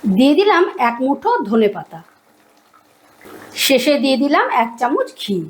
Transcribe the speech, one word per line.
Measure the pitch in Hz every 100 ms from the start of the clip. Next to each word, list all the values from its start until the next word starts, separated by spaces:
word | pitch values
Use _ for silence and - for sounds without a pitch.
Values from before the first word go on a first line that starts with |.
| 220 190
দিয়ে | 269 294
দিলাম | 403 349 381 - 240
এক | 233 262
মুঠো | 285 453 480 214
ধনেপাতা, | 226 208 - - 165 - _ _ _ _ _ _ _ _ _ _ _ - - - - -
শেষে | 269 302 277
দিয়ে | 269 262
দিলাম | 277 330 508 254
এক | 233 -
চামচ | 247 311 508 -
ঘি। | - 190 156